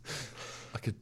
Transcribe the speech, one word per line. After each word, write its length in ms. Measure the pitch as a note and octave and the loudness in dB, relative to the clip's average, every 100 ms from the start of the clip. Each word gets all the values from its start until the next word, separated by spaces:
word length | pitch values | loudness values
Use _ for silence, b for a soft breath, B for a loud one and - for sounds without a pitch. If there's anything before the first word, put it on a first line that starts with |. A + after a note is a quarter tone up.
| B B B B B B B | B B B B B B B
Like 140 | - - | 2 4
a 60 | - | 4